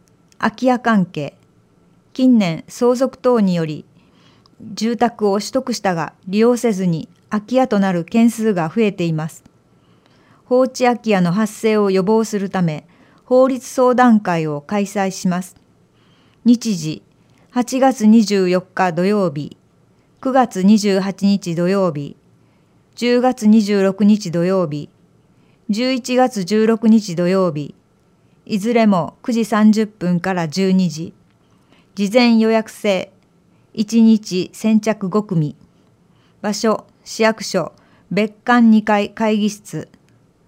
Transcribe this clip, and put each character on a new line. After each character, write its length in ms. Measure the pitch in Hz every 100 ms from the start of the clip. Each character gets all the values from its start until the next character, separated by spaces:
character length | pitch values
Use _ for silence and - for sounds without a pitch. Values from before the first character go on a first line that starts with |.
| _ _ _ _
空 140 | 226
き 140 | - 247
家 140 | 247
関 260 | 247 220 175
係。 320 | - 143 _ _ _ _ _ _ _ _
近 240 | - 262 240
年、 260 | 190 160 -
相 280 | - 240 247
続 220 | 262 -
等 220 | 254 240
に 140 | 196
よ 120 | 175 160
り、 200 | 151 - _ _ _ _ _ _ _ 226
住 240 | 208 220 233
宅 320 | 240 233 208
を 100 | 196
取 120 | 208
得 220 | 269 262
し 60 | 240
た 160 | 196 170
が 180 | 151 _ -
利 120 | 196
用 180 | 226 240
せ 140 | 233
ず 140 | 190 185
に 240 | 160 - _ _
空 120 | 214
き 140 | 208 254
家 120 | 254
と 120 | 208
な 120 | 196
る 120 | 175
件 260 | 170 226 233
数 240 | 220 220
が 140 | 185 165
増 140 | 220
え 80 | 214
て 140 | 196 170
い 80 |
ま 160 | 156 156
す。 140 | - _ _ _ _ _ _ _ _ _ _ _
放 140 | 247
置 220 | 262 262
空 140 | 247 240
き 140 | 220
家 100 | 196
の 100 | 175
発 220 | 175 220
生 240 | - 220 214
を 140 | 202
予 120 | 190
防 200 | 185 220 220
す 120 | 208
る 120 | 190
た 120 | 190
め、 260 | 170 151 - _ _ _
法 240 | _ 254 269
律 180 | 262 -
相 300 | - 254 247
談 240 | 247 220
会 280 | 202 170 156
を 140 | 147
開 220 | 147 208 202
催 260 | 208 190
し 160 | 190 185
ま 140 | 180
す。 140 | 185 _ _ _ _ _ _ _ _ _
日 320 | 226 240 226 190
時、 280 | 156 151 _ _ _ _ _
八 280 | 247 240 262
月 260 | 262 - 214
二 160 | 226
十 260 | 196 202 185
四 120 | 180
日 300 | 180 - 185
土 140 | 165 185
曜 260 | 208 185
日、 240 | 147 139 - _ _ _ _ _ _
九 120 | 269
月 320 | 269 247 185
二 140 | 190 220
十 220 | 202 196
八 260 | 196 190 196
日 300 | 202 185 165
土 120 | 175
曜 240 | 196 185
日、 240 | 147 143 - _ _ _ _ _ _ _ -
十 260 | 240 247
月 260 | 247 247 214
二 140 | 220
十 200 | 202 208
六 220 | 196 190
日 280 | 208 208 180
土 120 | 165
曜 240 | 175 190 170
日、 220 | 147 - _ _ _ _ _ _ _ _
十 240 | 208 254
一 240 | 262 247 247
月 260 | 254 226
十 240 | 175 214 220
六 220 | 226 233
日 260 | 220 208 165
土 120 | 175
曜 260 | 190 185
日、 200 | 151 143 - _ _ _ _ _ _ -
い 140 | 214
ず 140 | 208
れ 120 | 240 220
も 300 | 190 151 _
九 100 | -
時 140 | 220 226
三 260 | 214 214
十 160 | 214 220
分 320 | _ 175 175
か 140 | 185
ら 160 | 185 165
十 220 | 147 190
二 180 | 190 185
時。 240 | 151 175 _ _ _ _ _ _ _ _ -
事 140 | 196
前 260 | 233 240 226
予 140 | 220
約 180 | 220 220
制。 420 | - 214 185 - _ _ _ _ _ _
一 280 | - 214 226
日 480 | 220 220 214 180 175
先 280 | - 220 220
着 260 | 214 214 190
五 160 | 208
組。 320 | 214 170 151 - _ _ _ _ _ _ _ _
場 120 | 202
所、 320 | 208 226 208 - _ -
市 180 | -
役 200 | 220 220
所、 280 | 202 190 156 _ _ _ _
別 220 | 180 214 -
館 200 | - 240
二 200 | 233 220
階 280 | 208 208 208
会 260 | - 220 214
議 120 | 208
室。 380 | 208 - 156 - _ _ _ _ _